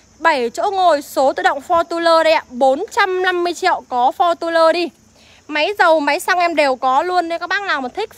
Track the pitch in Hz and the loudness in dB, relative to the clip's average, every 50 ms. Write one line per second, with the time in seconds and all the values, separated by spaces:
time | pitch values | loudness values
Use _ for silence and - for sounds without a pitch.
0 | _ _ _ - 302 330 320 269 240 233 - - 320 403 392 381 370 349 311 285 | _ _ _ -2 0 0 2 2 0 -4 -4 -4 -4 -2 0 2 2 2 2 2
1 | 294 - - 311 269 269 330 - 370 370 302 277 262 - 349 339 339 339 339 339 | 0 -4 -2 0 0 2 2 0 0 0 0 -2 -2 0 0 0 0 0 -4 -2
2 | 339 330 330 320 320 311 320 294 - - 254 240 269 262 262 277 403 - - 466 | 2 4 4 4 4 4 2 0 0 -4 -4 0 2 2 2 0 -2 -4 -2 0
3 | 403 381 370 370 370 381 370 349 349 349 339 - 370 359 311 247 247 - 262 247 | 0 0 0 -2 -2 -2 -2 -2 -2 -4 -4 -2 -2 -2 -2 -2 -4 -4 -2 0
4 | 240 269 - - 359 349 339 - 339 330 330 330 330 320 320 349 349 302 - _ | 0 0 2 0 0 0 0 -2 -4 -2 0 2 4 4 2 2 -2 -6 -8 _
5 | _ _ _ _ _ _ - _ _ - 302 302 302 359 415 403 392 349 320 320 | _ _ _ _ _ _ -20 _ _ -8 -4 -2 -2 -2 0 2 2 4 4 2
6 | 294 285 285 359 - - 370 349 349 339 339 294 294 277 262 247 - 262 254 277 | 2 0 -2 -2 -2 -2 -2 0 0 0 0 0 0 0 0 -2 -2 0 0 0
7 | 330 359 359 359 339 330 339 330 349 339 370 403 403 370 320 285 262 247 - 359 | 0 0 0 -2 -2 -2 -6 -8 -6 -4 -4 -4 -4 -4 -4 -4 -6 -8 -8 -8
8 | 427 - - | -8 -8 -4